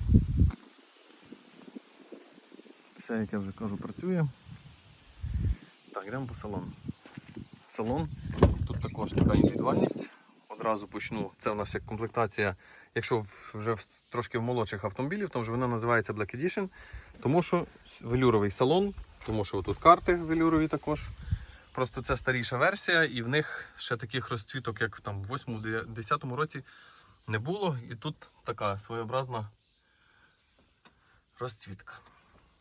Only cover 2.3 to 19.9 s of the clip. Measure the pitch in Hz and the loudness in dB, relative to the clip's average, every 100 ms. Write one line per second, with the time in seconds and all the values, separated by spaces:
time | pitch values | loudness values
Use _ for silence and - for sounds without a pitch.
2.3 | - - - - - - - - 113 101 | -20 -20 -20 -20 -20 -20 -16 -6 -4 -2
3.3 | 104 98 - 110 101 - - 180 180 147 | -4 -4 -6 -6 -6 -8 -6 -2 0 0
4.3 | - - - - - - - - - - | -2 -16 -20 -20 -20 -20 -20 -20 -10 -4
5.3 | - - - - - - 101 98 131 127 | 0 0 0 -6 -20 -14 -10 -6 -6 -6
6.3 | - 107 95 87 - - - - - - | -8 -6 -6 -6 -8 -10 -10 -16 -18 -16
7.3 | - - - - - 110 143 160 - - | -16 -16 -18 -10 -4 -2 -2 -2 -6 -8
8.3 | - - - - - - - - - - | 6 6 6 -2 -4 -4 -4 -2 4 6
9.3 | - - - 127 - - - - - - | 8 6 6 2 4 2 0 -8 -12 -20
10.3 | _ - - 113 107 101 104 - 110 98 | _ -18 -6 -2 -2 -4 -8 -6 -6 -6
11.3 | - 113 104 101 104 - 107 113 120 110 | -6 -4 -2 -4 -6 -6 -6 -4 0 0
12.3 | - 101 92 - - - 117 - 117 101 | 0 0 -2 -10 -20 -8 -2 0 0 -2
13.3 | - - 110 110 107 - - - 123 107 | -10 -12 -4 -2 -2 -4 -12 -6 -4 -2
14.3 | 120 120 123 107 101 104 110 139 208 190 | -2 0 0 0 -2 -4 -4 -4 -4 -4
15.3 | 123 113 120 127 113 120 117 107 107 101 | -4 -2 0 0 0 4 2 2 -4 -6
16.3 | 120 175 - 190 - - - - - 180 | -2 -2 -2 -4 -8 -16 -16 -18 -4 2
17.3 | 175 - 175 - - - - 117 127 127 | 2 4 0 -2 -10 -16 -12 -2 4 6
18.3 | 110 101 - 131 175 202 - - - - | 6 4 4 4 4 2 -2 -14 -12 -4
19.3 | 110 98 98 95 101 160 | -2 -2 -2 -4 6 8